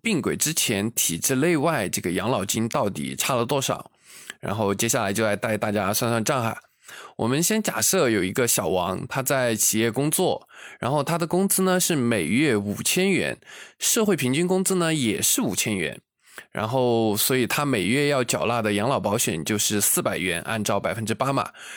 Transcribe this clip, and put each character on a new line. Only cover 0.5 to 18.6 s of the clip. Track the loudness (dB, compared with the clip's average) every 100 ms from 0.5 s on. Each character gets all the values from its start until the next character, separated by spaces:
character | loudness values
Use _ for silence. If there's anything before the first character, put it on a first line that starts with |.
前， | 0 0 0 0
体 | -2 -2 -2
制 | 0 0
内 | 2 2
外 | 0 0 -2
这 | -2
个 | -2
养 | -2 0
老 | -2 -2
金 | -2 -2
到 | 0 -2
底 | -2 -6 -4
差 | -2 0
了 | 0
多 | 0
少。 | -2 -4 -6 _ -20 -20 -20 -12
然 | -6 -2
后 | 0
接 | 0 0
下 | 0
来 | 0
就 | 0
来 | 0 0
带 | -2 -2
大 | 0
家 | 0 0
算 | 0 0
算 | 0
账 | 0 0
哈。 | -2 -6 -14 _ -20 -20 -18 -4
我 | 0
们 | 0
先 | 2 0
假 | 0 -2
设 | 0 2 2
有 | 2
一 | 0
个 | 0 0
小 | 0 0
王， | 0 0 -4 -4
他 | -6
在 | -2 0 0 0
企 | 0 2
业 | 0
工 | 0 0
作， | 0 0 -2 -6 -20 -20 -6
然 | -2
后 | 0
他 | 0 -2
的 | 0
工 | 0 2
资 | 2
呢 | 2 2
是 | 2 2
每 | 2 2 2
月 | 2 2 2
五 | 0 -2
千 | -2 0 2
元， | 2 0 -6 -12 -20 -20 _
社 | 0 2
会 | 2 2
平 | 2
均 | 2 2
工 | 2
资 | 2 2
呢 | 2
也 | 2 2 2
是 | 2 2
五 | 2 0
千 | -2 0
元， | -2 -6 -16 _ _ -20 -10
然 | -6 -2
后 | 2 2 4 2 2
所 | 2 2
以 | 2
他 | 0 0
每 | 0 2
月 | 2 2
要 | 2
缴 | 0 0 0
纳 | 0